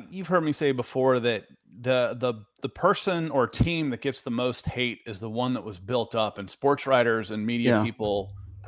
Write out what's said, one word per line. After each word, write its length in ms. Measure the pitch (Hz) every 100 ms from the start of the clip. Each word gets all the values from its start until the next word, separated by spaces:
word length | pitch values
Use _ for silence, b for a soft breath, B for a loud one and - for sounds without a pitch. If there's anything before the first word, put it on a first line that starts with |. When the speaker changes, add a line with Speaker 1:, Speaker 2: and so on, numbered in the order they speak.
| 120
Speaker 1:
you've 160 | 180 170
heard 120 | 180
me 100 | 160
say 200 | 143 147
before 480 | 131 117 135 131 127
that 240 | 120 110 - - _ 98
the, 360 | 123 127 120 123
the, 240 | 123 113 101 _
the 80 | 135
person 600 | - 180 202 - 175 160
or 160 | 139 120
team 440 | - 170 170 151
that 100 | 117
gets 220 | 139 127
the 80 | -
most 360 | 117 123 120 -
hate 340 | - 123 110 -
is 140 | 98
the 80 | 110
one 220 | 110 123
that 80 | 127
was 140 | 98 92
built 360 | 95 123 113
up, 240 | 117 107 -
and 100 | 98
sports 360 | - 139 143 -
writers 440 | 131 117 113 104
and 140 | 107 107
media 300 | 120 120 113
Speaker 2:
Yeah. 80 |
Speaker 1:
people 480 | 107 110 107 101 98 - - -